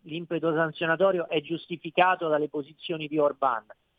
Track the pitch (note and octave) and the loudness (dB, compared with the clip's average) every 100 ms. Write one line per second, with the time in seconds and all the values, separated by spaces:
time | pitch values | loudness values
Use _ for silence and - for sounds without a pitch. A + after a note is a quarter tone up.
0 | E3 D#3+ E3+ E3 D#3+ D#3 D#3+ - E3 D#3+ | -10 -10 -4 -2 0 0 0 -2 -2 2
1 | G3 F3+ E3 E3 D3 E3 - E3+ E3+ F3+ | 2 2 -2 -4 -4 -8 -8 -10 -2 2
2 | F3+ F3+ E3 D3+ D3 D3+ C#3+ D#3 - D#3+ | 4 2 2 0 0 -4 -8 -10 -8 -6
3 | D3+ D3+ D3 C3+ C3+ A2+ - - _ | -2 2 2 2 0 0 -4 -18 _